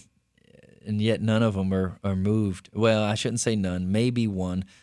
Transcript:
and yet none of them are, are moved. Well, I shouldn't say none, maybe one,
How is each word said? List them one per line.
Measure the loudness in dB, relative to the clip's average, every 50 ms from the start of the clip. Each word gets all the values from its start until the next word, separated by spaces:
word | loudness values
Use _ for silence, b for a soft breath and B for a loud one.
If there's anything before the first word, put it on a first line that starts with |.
| -8 _ _ _ _ _ _ _ _ _ -20 -20 -20 -20 -20 -16 -8
and | -6 -2 0
yet | 2 2 0 2
none | 2 2 2 4
of | 2 2 2
them | 0 0 0 0
are, | 0 0 -2 -4 -4 -4
are | -2 -2 0
moved. | 0 2 2 2 0 0 -2 -6 -10 -12 -4
Well, | 0 2 2 2 2
I | 2 0 -2
shouldn't | -2 -2 -4 -4 -2
say | -2 0 0
none, | 0 0 -2 -2 -2 -2 0 0
maybe | 2 2 2 0 0 0 -2
one, | -2 -2 -4 -4 -4 -4 -6 B B B